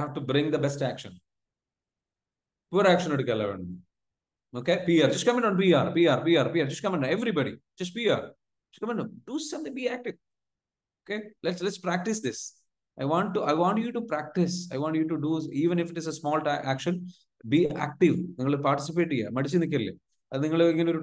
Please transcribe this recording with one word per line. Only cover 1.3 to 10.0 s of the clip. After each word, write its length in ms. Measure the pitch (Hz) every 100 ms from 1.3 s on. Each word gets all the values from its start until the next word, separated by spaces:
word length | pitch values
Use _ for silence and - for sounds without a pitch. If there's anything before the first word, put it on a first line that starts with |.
| _ _ _ _ _ _ _ _ _ _ _ _ _ -
Poor 120 | 175 190
action 180 | 175 170 139
എടുക്കല്ല 280 | 123 110 104
വേണ്ടത്. 240 | 98 90 - - _ _ _ _ _ _ 123
Okay? 180 | 123 170 170
പി 80 | 170
ആർ. 60 | 151
Just 120 | - -
comment 180 | 240 226
on 80 | 185
പി 60 | 190 151
ആർ, 80 | - 170
പി 60 | 170
ആർ, 60 | 127 160
പി 60 | 165
ആർ, 60 | 117
പി 60 | 165
ആർ. 40 | 139
Just 120 | - 202
comment 160 | 180
on 60 | 131 180
everybody. 360 | 240 170 117 107 _ -
Just 120 | 180 226
പി 60 | 226
ആർ. 80 | 131 - - _ _ _
Just 100 | -
comment 180 | 220 226
on. 80 | 117 92 -
Do 60 | 254 -
something. 240 | 320 302 262
Be 60 | 254
active. 200 | 247